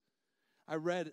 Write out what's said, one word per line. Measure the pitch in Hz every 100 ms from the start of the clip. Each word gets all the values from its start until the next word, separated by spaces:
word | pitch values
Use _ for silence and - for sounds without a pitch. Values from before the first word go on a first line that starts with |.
| _ _ _ _ _ _ -
I | 156
read | 160 180 156